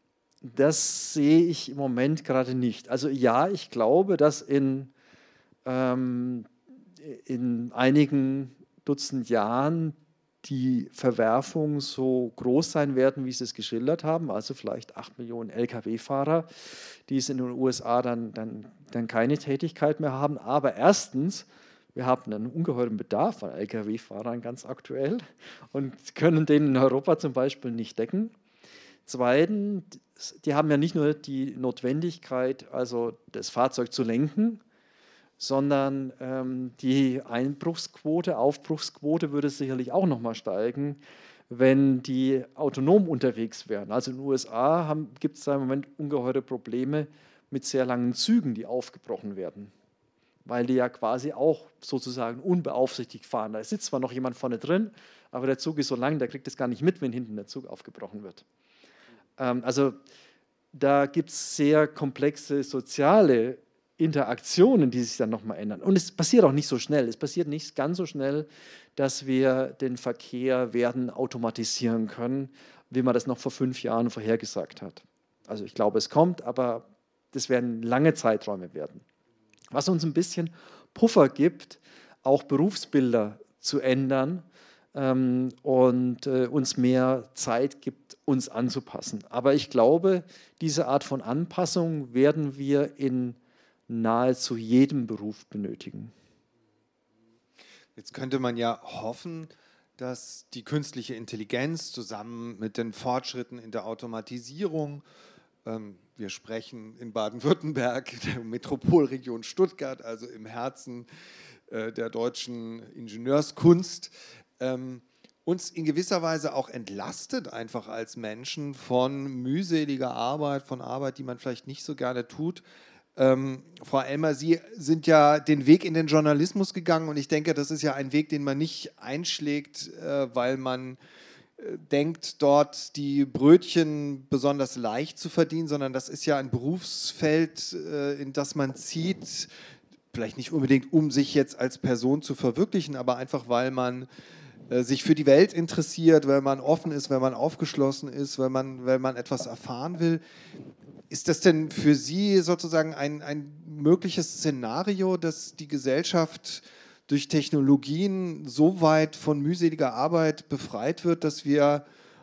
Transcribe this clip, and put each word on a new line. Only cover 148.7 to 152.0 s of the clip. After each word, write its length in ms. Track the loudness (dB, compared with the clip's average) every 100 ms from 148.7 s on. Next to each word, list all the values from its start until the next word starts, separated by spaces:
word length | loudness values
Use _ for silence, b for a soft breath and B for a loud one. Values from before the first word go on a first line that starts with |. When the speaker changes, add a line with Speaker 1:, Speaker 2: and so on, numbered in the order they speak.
| -4 0
Speaker 2:
weil 120 | 0
man 180 | 0 -4
etwas 280 | -6 -6
erfahren 560 | -6 -12 -12 -8 -8 0
will. 200 | 0 0 B B B B B -20 -20 -20 -12
Ist 200 | -6 -2
das 120 | 4
denn 300 | 6 4 2
für 240 | 2 4
Sie 440 | 4